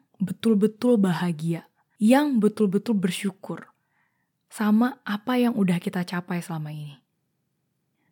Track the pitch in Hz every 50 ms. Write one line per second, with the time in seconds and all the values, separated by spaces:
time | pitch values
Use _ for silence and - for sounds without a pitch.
0 | _ _ _ - 190 175 - - - 226 226 202 208 214 214 - - 247 240 214
1 | 196 190 170 160 180 175 165 151 160 165 165 160 - _ _ _ _ _ _ -
2 | 208 220 262 277 302 294 269 220 202 208 214 - 214 196 175 202 202 240 226 196
3 | 175 185 175 - - 196 - _ - - 170 - - - _ _ _ _ _ _
4 | _ _ _ _ _ _ _ _ _ _ - - 214 208 214 220 240 254 269 -
5 | - - 202 208 - - 247 247 247 240 240 214 196 180 175 175 - 202 - 190
6 | 175 - 185 175 175 - 180 175 170 - 165 160 151 151 156 151 147 147 143 -
7 | _ _ _ _ _ _ _ _ _ _ _ _ _ _ _ _ _ _ _ _
8 | _ _